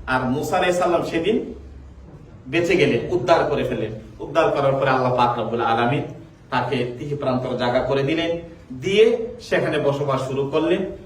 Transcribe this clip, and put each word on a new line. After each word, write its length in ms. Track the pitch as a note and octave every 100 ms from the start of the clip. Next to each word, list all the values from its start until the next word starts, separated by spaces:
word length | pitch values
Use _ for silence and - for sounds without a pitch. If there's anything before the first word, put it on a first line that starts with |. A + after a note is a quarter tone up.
| -
আর 140 | B2+
মূসা 360 | B2 C#3 - F#3
আলাইহিস 200 | F3+ F3
সালাম 260 | F3 E3
সেদিন 500 | C#3 E3 E3 B3 - - - - - - - - - - -
বেঁচে 280 | E3 F3 E3+
গেলেন, 380 | C#3+ A#2 -
উদ্ধার 300 | F3+ - E3 D3
করে 140 | C3+
ফেললেন। 280 | A#2+ A2+ A2 - - -
উদ্ধার 300 | A2 D#3 D#3+
করার 240 | D3 C3+
পরে 160 | C3+ C3+
আল্লাহ 260 | B2+ B2 B2
পাক 240 | A#2+ A#2+
রব্বুল 220 | A2 A#2
আলামিন 420 | A2+ A2+ A#2+ D3 - - - - -
তাকে 460 | B2+ A#2+ B2 B2 -
তিহি 160 | D3 C#3+
প্রান্তর 420 | C3+ B2 B2+ A#2+
জায়গা 220 | B2 B2+
করে 240 | B2 C#3
দিলেন, 340 | C#3 D#3+ E3 E3+ - - -
দিয়ে 440 | B2+ E3+ G3+ A#3 A#3 - -
সেখানে 380 | - F3+ E3 D3+
বসবাস 480 | C#3 C#3 C#3+ C3 C3
শুরু 220 | C3+ C#3
করলেন। 360 | D#3 E3 F#3+ F#3+ -